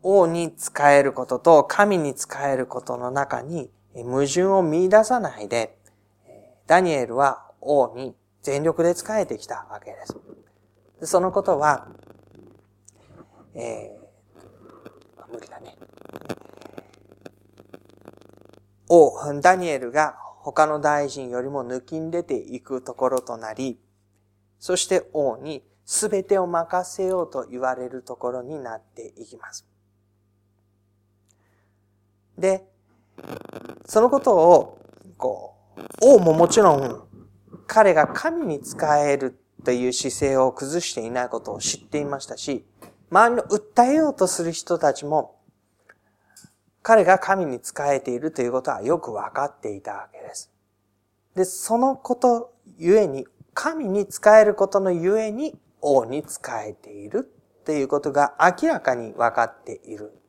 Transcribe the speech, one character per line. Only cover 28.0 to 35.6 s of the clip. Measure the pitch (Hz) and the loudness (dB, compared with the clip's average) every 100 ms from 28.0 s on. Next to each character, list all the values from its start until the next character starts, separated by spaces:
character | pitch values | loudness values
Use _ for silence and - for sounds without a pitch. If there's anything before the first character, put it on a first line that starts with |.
と | 120 123 | -16 -10
こ | 123 | -8
ろ | 127 | -8
に | 123 156 | -12 -14
な | 123 | -12
っ | 110 | -16
て | _ - 113 - | _ -20 -20 -20
い | |
き | 110 - | -20 -20
ま | - | -20
す。 | - _ _ _ _ _ _ _ _ _ _ _ _ _ _ _ _ _ _ _ _ _ _ _ _ _ _ _ - | -20 _ _ _ _ _ _ _ _ _ _ _ _ _ _ _ _ _ _ _ _ _ _ _ _ _ _ _ -4
で、 | 190 190 _ _ _ _ _ - - - - - - - - | -2 -2 _ _ _ _ _ -20 -18 -16 -16 -18 -18 -20 0
そ | 220 | 2
の | 240 | 4
こ | 277 | 2
と | 269 185 | 2 6
を、 | 170 160 101 - - _ - _ | 8 6 4 -14 -20 _ -20 _
こ | 127 92 - _ | -6 -6 -14 _